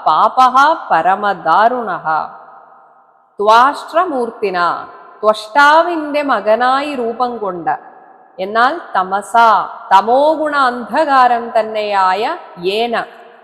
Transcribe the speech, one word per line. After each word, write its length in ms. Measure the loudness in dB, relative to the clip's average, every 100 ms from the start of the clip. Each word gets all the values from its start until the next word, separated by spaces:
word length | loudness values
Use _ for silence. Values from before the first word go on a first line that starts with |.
| -2
പാപഃ 680 | 2 2 2 2 4 2 0 -2
പരമദാരുണഃ." 1160 | 0 0 0 -2 -2 0 2 2 0 -6 -6 -4 -4 -6 -12 -20 -20 _ _ _ _ _ _ _ -2
ത്വാഷ്ട്രമൂർത്തിന, 1160 | 2 4 4 0 -4 -2 -2 -2 -6 -6 -4 -2 -2 -2 -10 -20 -20 -4
ത്വഷ്ടാവിന്റെ 960 | -2 -2 -2 2 4 4 2 -2 -4 -4
മകനായി 720 | -2 -2 0 0 2 -2 -4
രൂപം 440 | -6 -6 -4 -6 -6
കൊണ്ട്, 580 | -8 -6 -6 -6 -8 -20 -20 _ _ -10
എന്നാൽ 400 | -4 0 0 0 -6 -4
തമസാ, 720 | -2 -4 0 4 4 4 -2 -10 0
തമോ 420 | 2 4 2 2
ഗുണ 220 | 0 -2 0
അന്ധകാരം 1040 | 0 -2 -4 -2 2 4 4 2 -2 -4
തന്നെയായ 760 | -2 -4 -2 0 0 0 -4 -6 -14 -8
യേന, 420 | -4 -2 -2 -4 -6 -12 -20 -20